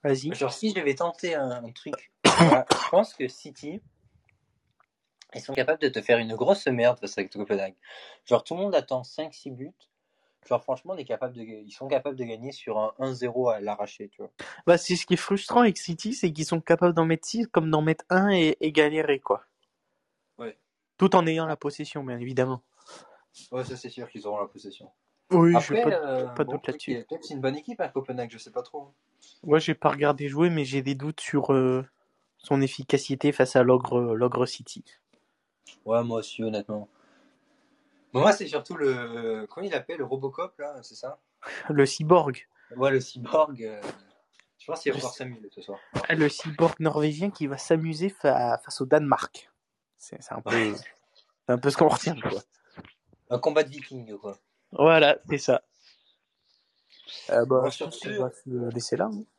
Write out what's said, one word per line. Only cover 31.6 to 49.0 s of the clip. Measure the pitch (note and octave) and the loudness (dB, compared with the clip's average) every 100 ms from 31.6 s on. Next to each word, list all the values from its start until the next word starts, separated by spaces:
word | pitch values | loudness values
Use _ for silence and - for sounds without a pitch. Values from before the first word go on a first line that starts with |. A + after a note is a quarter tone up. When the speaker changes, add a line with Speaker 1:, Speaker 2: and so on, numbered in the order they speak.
| C3 B2+ C3 _ _ _ _ _ | 4 2 -2 _ _ _ _ _
Speaker 1:
son | - C#3 | -2 2
efficacité | C3+ - C#3 C#3 - C3+ D3 | 2 -2 0 0 0 0 0
face | - B2+ C3 | 2 4 6
à | |
l'ogre, | B2 B2+ B2 B2 A#2+ | 6 4 4 -2 0
l'ogre | A2 B2 C3 B2 | 0 0 0 -2
City. | - - - - _ _ _ _ _ _ _ - - | -4 -16 -18 -20 _ _ _ _ _ _ _ -20 -16
Speaker 2:
Ouais, | G#2 A#2 | -2 0
moi | A#2+ A2+ | 0 -4
aussi, | G#2 - | -6 -6
honnêtement. | A2+ G#2+ G2+ G#2+ G2+ _ _ _ _ _ _ _ _ _ _ _ _ | -4 -4 -6 -10 -10 _ _ _ _ _ _ _ _ _ _ _ _
Bon, | B2+ | 4
moi, | F3 | 4
c'est | G3+ E3+ | 4 0
surtout | D3 - | -6 -6
le, | F3+ C#3+ B2 A#2+ A#2 A2+ A2 G#2+ | -2 0 0 -6 -6 -6 -6 -8
comment | - G3 | -10 -6
il | |
appelle, | C#3+ - E3 | -6 -6 -8
le | B2 | -6
Robocop, | C3+ C3+ C3+ F#3 _ | -6 -6 -8 -12 _
là, | D3 C#3 | -14 -12
c'est | A#2 | -20
ça ? | A2 A2 - _ _ - - - | -16 -14 -14 _ _ -16 -14 -2
Speaker 1:
Le | D3 | 4
cyborg. | C3+ - D#3 F3+ D3 B2 - _ _ | 4 2 4 4 4 -6 -14 _ _
Speaker 2:
Ouais, | A#2+ C3+ | -2 2
le | C3+ | 2
cyborg, | C3 B2+ A#2+ D#3 D3+ C3 | -2 -14 -2 2 2 -2
euh, | A2 G#2+ G#2 - _ _ _ _ _ _ | -12 -12 -14 -14 _ _ _ _ _ _
je | |
pense | - D#3+ | -12 -6
qu'il | C#3+ | -4
va | C3 | -4
Speaker 1:
Le | |
Speaker 2:
pouvoir | B2+ | -6
Speaker 1:
cy-, | - | -10
Speaker 2:
s'amuser | B2+ A#2 G#2 | -14 -14 -18
ce | - | -20
soir. | F2+ G2 _ C3+ - | -16 -16 _ -6 0
Speaker 1:
le | D#3+ D3 | 2 2
cyborg | - D#3+ D3+ E3 - | 0 -10 2 2 2
norvégien | D#3 D3 D3+ D3 G3 | -2 0 -2 0 -4
qui | - C#3+ | -4 -6
va | C#3 | -6
s'amuser | - E3 D#3+ D#3 F#3+ | 0 2 2 -4 -6
fa-, | - D3 C3 A#2+ A2+ | 0 2 2 2 -2
face | - - | -4 -8
au | C3 | 2
Danemark. | D3+ | 2